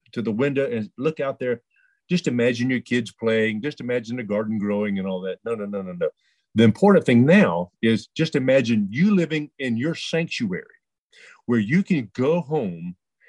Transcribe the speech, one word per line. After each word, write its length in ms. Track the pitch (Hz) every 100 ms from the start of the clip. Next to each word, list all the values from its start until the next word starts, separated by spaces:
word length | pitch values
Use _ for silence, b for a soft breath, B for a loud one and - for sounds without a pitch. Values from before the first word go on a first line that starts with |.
| _
to 100 | 123
the 80 | 110
window 400 | 107 143 135 127
and 180 | 117 104 -
look 220 | 147 156
out 220 | 139 -
there. 220 | 127 120 _ _ _ _ -
Just 200 | 175 143
imagine 420 | 120 120 120 127
your 100 | 127
kids 320 | - 123 110
playing. 480 | - 113 110 110 107
Just 200 | 147 147
imagine 360 | 123 123 110 127
the 40 |
garden 380 | 104 104 110 110
growing 400 | 101 104 104 98
and 80 | 95
all 120 | 92
that. 160 | 92 92
No, 120 | 117 113
no, 80 |
no, 180 | 101 101
no, 100 | 92
no. 180 | 90 - - _ _ _ 110
The 60 |
important 420 | 113 - 196 185
thing 220 | - 120 135
now 460 | 202 131 85 90 _
is 240 | 113 107 - -
just 200 | 160 143
imagine 500 | 131 135 117 110 98
you 240 | 120 202 196
living 340 | 156 156 147 -
in 180 | 131 113
your 200 | 151 151
sanctuary 680 | - 165 170 - 107 85 - _ _ _ _ b b b -
where 120 | 117
you 240 | 101 170
can 280 | 190 165 110
go 260 | - 131 175
home 540 | 147 156 104 85 87 127 _ _